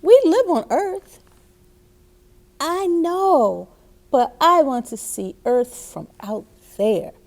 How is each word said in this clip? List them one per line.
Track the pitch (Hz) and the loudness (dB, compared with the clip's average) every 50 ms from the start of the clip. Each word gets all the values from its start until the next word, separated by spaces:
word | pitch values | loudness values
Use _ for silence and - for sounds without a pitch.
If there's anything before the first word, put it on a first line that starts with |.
We | _ 311 440 523 539 | _ 6 6 6 6
live | 370 320 - 523 415 | 4 2 2 2 0
on | 339 247 214 - | 0 -2 -2 -2
Earth. | - 269 392 403 370 392 381 _ - - _ _ _ _ _ _ _ _ _ _ _ _ _ _ _ _ _ _ _ _ _ _ _ _ _ _ _ _ | -2 -2 -2 -4 -6 -10 -14 _ -20 -20 _ _ _ _ _ _ _ _ _ _ _ _ _ _ _ _ _ _ _ _ _ _ _ _ _ _ _ _
I | 262 311 349 359 392 | -6 -6 -4 -4 -2
know, | 370 349 339 330 339 349 370 381 392 381 294 240 202 185 175 180 - _ _ _ _ - _ _ _ | -2 -2 -2 -2 -2 -2 -2 0 2 2 4 4 2 0 -4 -10 -16 _ _ _ _ -20 _ _ _
but | - 269 240 - - - | 0 0 0 0 -2 0
I | - 330 349 359 320 | 2 4 6 4 4
want | 277 262 247 233 | 2 0 -6 -6
to | - - | -8 -12
see | 220 - - - - 196 185 - _ _ | -14 -12 -12 -10 -10 -10 -10 -10 _ _
Earth | - 240 247 247 247 - | -2 0 0 0 -2 -6
from | - - - - - 156 - _ _ | -20 -20 -18 -16 -16 -16 -16 _ _
out | - 196 214 214 - _ _ _ _ _ - | -12 -10 -10 -10 -12 _ _ _ _ _ -8
there. | - 196 214 220 180 - - - _ _ | -4 0 0 0 0 -2 -8 -14 _ _